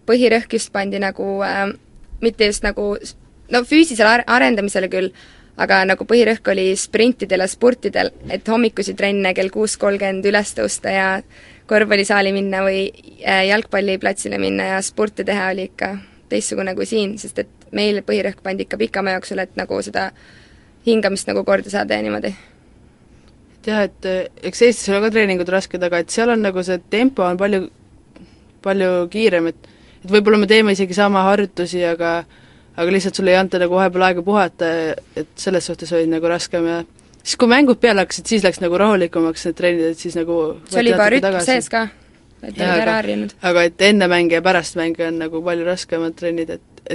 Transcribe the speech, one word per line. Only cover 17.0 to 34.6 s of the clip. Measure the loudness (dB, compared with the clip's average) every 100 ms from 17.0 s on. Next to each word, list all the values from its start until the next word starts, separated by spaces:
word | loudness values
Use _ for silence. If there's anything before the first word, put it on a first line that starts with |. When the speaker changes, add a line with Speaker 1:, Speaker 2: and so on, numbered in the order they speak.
| -4 -6
Speaker 1:
sest | -10 -8
et | -8 _ -10 -2
meil | -2 -2 -2
põhirõhk | -2 -2 -6
pandi | -8 -8 -8
ikka | -4
pikama | -4 -2 -4 -4
jooksul, | -6 -8
et | -6 -8
nagu | -6 -6 -6
seda | -6 -6 -10 -20 -20 -20 -20 _ _ 0
hingamist | 2 0 -2 -4
nagu | -2 0
korda | 0 -2
saada | -6 -2 -4
ja | -2
niimoodi. | -4 -6 -8 -16 _ _ _ -20 _ _ -20 -20 _ _ -12
Speaker 2:
Et | -4
jah, | 0 0
et, | -2 -4
äh, | -4 -4 -8 -10
eks | 4 4
Eestis | 4 0
ole | 0
ka | 2
treeningud | 2 2 0 0
rasked, | -2 -2 -4 -2
aga | -2
et | -2
seal | -2 0
on | 2
nagu | 0 -2 -2
see | -4 -2
tempo | 0 0 2
on | -2 0
palju, | 0 0 -4 -12 _ -20 _ -20 -20 -20 _ _ -2
palju | 0 2 0 -2
kiirem, | 0 2 2 0
et, | -4 -16 -20 -20 -20
et | 0 2
võib-olla | 4 4
me | 6
teeme | 4 4
isegi | 0 0 2
sama | 2 4 4
harjutusi, | 2 0 -4 -4 -2 -2
aga, | 0 -2 -2 -6 _ -20 -20 _
aga | -4 0 0
lihtsalt | 0 0
sulle | 2 4
ei |
anta | 2 0
nagu | 0 2
vahepeal | 2 2 2
aega | 2 0
puhata, | 2 0 0